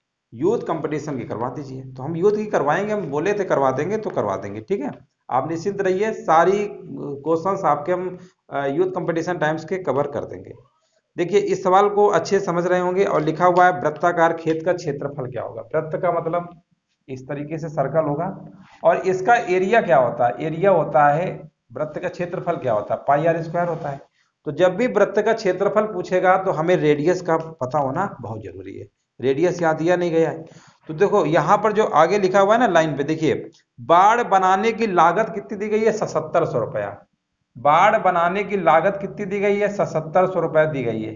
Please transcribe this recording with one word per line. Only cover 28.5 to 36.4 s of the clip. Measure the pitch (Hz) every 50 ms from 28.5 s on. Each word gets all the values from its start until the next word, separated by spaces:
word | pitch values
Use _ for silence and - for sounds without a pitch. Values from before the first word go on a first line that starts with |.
| 87 95 92 95 98 101
है। | 104 - _ _ _ _ _ -
Radius | 110 131 139 139 170 180 160 170 170
याद | 160 160
दिया | 143 160 170 180
नहीं | 175 180 175 160
गया | 165 160 156
है। | 135 - 160 - - - - - _ _ _ -
तो | 156
देखो, | 151 202 190 196 208 165
यहाँ | 151 151 170 147 156 202 208
पर | 208 220 208
जो | 208 214 214 -
आगे | 147 160 170 196 214
लिखा | 190 185 190 202
हुआ | 196 196 220
है | 240
ना | 254 214
लाइन | 175 165 160 160 143
पे, | 135 139
देखिए, | 143 160 151 160 143 107 - - - - _ _ _ _ - 120
बाड़ | 117 165 175 190 208 226 240 233
बनाने | 185 196 190 185 185 190 196 214 233 220
की | - 226 214
लागत | 180 175 160 170 170 202 220 - -
कितनी | 202 - - 226 190
दी | 208 214
गई | 214 220
है? | 220 226 -
सत्तर | - - 127 - 156 - - - 208